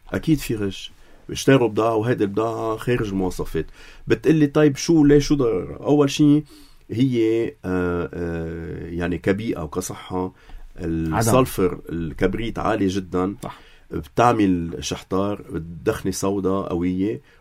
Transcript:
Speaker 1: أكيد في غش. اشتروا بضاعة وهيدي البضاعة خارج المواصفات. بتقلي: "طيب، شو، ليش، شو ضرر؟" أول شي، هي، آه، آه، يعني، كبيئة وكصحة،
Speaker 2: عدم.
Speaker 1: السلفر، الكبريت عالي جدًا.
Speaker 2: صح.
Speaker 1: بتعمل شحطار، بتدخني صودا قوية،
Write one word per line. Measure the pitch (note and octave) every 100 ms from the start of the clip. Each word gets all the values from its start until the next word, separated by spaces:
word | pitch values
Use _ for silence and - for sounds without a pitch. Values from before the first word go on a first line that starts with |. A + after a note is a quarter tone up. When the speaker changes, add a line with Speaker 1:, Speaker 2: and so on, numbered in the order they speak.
| -
Speaker 1:
أكيد | - - D3
في | - A2
غش. | G2 - - - - - -
اشتروا | - - C3+ A#2
بضاعة | G#2+ A2+ A2
وهيدي | A2+ A#2+
البضاعة | G2+ G2+ A2+ A2+ A2+ A2
خارج | - A#2+ G#2+
المواصفات. | F#2+ F#2 - - D#2+ D2 - - - -
بتقلي: | - C3+ D#3+ D3
"طيب، | D#3 D3+ C3+
شو، | - D#3+
ليش، | C#3+ D3 -
شو | D3
ضرر؟" | A#2+ F#2 E2 - A2
أول | D3 C#3
شي، | C#3+ D3 D3+ D3 - - - -
هي، | G#2+ C3+ A#2+ A2 A2+ A#2
آه، | - F#2 F2+ F2+ F2 E2+
آه، | F2 E2+ E2 E2 E2 E2 E2 E2+
يعني، | E2+ F2 E2
كبيئة | G2+ G2 A#2 -
وكصحة، | D#2+ F2+ - G2 - F#2 F#2 - - - - -
Speaker 2:
عدم. | E2+ D#2+ D#2+ G2+
Speaker 1:
السلفر، | A2+ B2+ B2+ - F2+ - -
الكبريت | E2 D#2+ - F#2+ G2+ A#2 -
عالي | - G#2+ G2
جدًا. | F#2+ F2 F2+ F#2+ G2+
Speaker 2:
صح. | F2+ - - - -
Speaker 1:
بتعمل | E2 D2+ - A#2+ A2+ G2 F2+ E2 C2+
شحطار، | D2 E2+ - F#2+ G2+ G#2
بتدخني | - - E2 E2 A2 A2 F#2+
صودا | F2+ G2 G2+ F#2
قوية، | G2 - F2 F2+ F#2 G2+ B2 - _